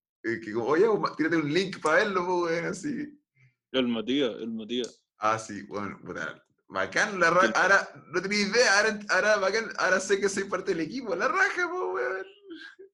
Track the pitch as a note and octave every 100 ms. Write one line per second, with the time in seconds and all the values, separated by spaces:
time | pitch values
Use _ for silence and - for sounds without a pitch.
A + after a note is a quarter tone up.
0 | _ _ A2+ A#2 G#2+ A2 A#2 D#3+ A3+ G3+
1 | D3+ - D#3 E3 D3 D#3+ F#3+ - D3+ E3
2 | G#3+ F#3+ F3+ F3+ E3+ E3+ E3 - D3 -
3 | D3 - _ _ _ _ _ C3 B2 A#2
4 | G#2+ C#3 B2+ - A2+ A2+ G#2+ B2 A2 -
5 | _ _ G#2+ A2 - G2+ - G2 G2 D#2
6 | F2 F2 D#2+ - _ _ _ F#2+ G2 -
7 | G#3+ G3 E3+ E3+ F#3+ D3 F#3 G3 - C#3
8 | - F3 F#3+ G#3 G3 A#3 A#3+ G3 G#3+ G#3
9 | - F3+ G#3 G#3 F#3+ G#3+ A3 - F3+ F#3
10 | F#3+ G3 G3 F#3+ G3 F3+ F#3 E3+ D#3+ B3
11 | A3+ F3 B3+ F4+ F#4+ F#4 F4 F4+ F#4 F#4+
12 | F#4 F#4+ F#4+ G4+ G4+ D#4+ - - -